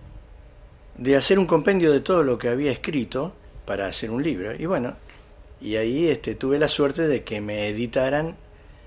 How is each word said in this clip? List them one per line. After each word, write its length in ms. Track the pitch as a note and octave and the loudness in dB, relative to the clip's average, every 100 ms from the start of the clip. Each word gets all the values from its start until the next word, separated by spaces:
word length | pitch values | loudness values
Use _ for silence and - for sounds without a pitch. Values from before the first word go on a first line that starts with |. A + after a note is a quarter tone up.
| - - - - - - - - - - | -20 -20 -20 -20 -20 -20 -20 -20 -20 -6
de 180 | B2 C#3 | 2 4
hacer 240 | B2+ G3 | 4 4
un 60 | F3+ | 4
compendio 480 | E3 D3 G3 E3+ | 4 4 4 4
de 80 | C#3+ | 4
todo 220 | - F#3 | 4 2
lo 140 | C#3+ A#2+ | 2 2
que 120 | A#2+ | 0
había 240 | B2 C#3+ | 0 0
escrito 600 | A#2+ - D3+ A2+ B2+ D3+ - - - - | -2 -2 -4 -2 -4 -6 -8 -18 -16 -8
para 220 | G2+ G2 | -4 -4
hacer 240 | F2+ A2+ | -4 -4
un 100 | A#2 | -2
libro. 320 | D#3 A2 G2 | -2 -2 -6
Y 120 | - D#3+ | -6 -4
bueno, 320 | F3+ B2 - - - - - - - | -2 -4 -8 -18 -20 -20 -20 -20 -14
y 160 | - A2 | -4 -2
ahí, 300 | A2+ C3 E3 | 0 0 2
este, 280 | C#3 - G#2+ | 0 -2 -4
tuve 240 | C3 C#3+ | -2 2
la 80 | D3+ | 2
suerte 400 | - C#3+ C#3 D#3+ | 2 0 2 0
de 160 | B2+ | 0
que 160 | - G#2+ | -2 -6
me 300 | G#2 G#2 G#2 | -6 -4 -4
editaran, 680 | G#2+ A#2+ B2 C3 C#3+ D#3+ F3 - - - - | -2 -2 0 0 0 -2 -8 -18 -20 -20 -20